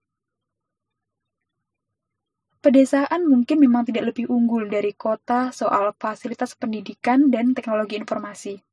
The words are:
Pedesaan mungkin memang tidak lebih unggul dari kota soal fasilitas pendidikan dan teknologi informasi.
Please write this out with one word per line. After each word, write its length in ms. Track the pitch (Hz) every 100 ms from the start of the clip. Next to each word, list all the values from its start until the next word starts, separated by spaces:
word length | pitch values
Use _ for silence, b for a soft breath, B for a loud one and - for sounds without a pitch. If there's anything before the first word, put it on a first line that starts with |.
| _ _ _ _ _ _ _ _ _ _ _ _ _ _ _ _ _ _ _ _ _ _ _ _ _ _
Pedesaan 720 | 294 262 269 277 277 330 349
mungkin 320 | 254 240 302
memang 240 | 269 240 233
tidak 240 | 226 226
lebih 160 | 233 233
unggul 400 | 247 233 226 208
dari 240 | 208 208
kota 640 | - 220 220 - 240 254 -
soal 400 | 214 208 202 -
fasilitas 640 | 214 214 233 233 254 -
pendidikan 720 | 226 214 202 202 - 262 294
dan 240 | 233 240 254
teknologi 400 | 233 214 214 208
informasi. 640 | 220 214 208 202 202 202 _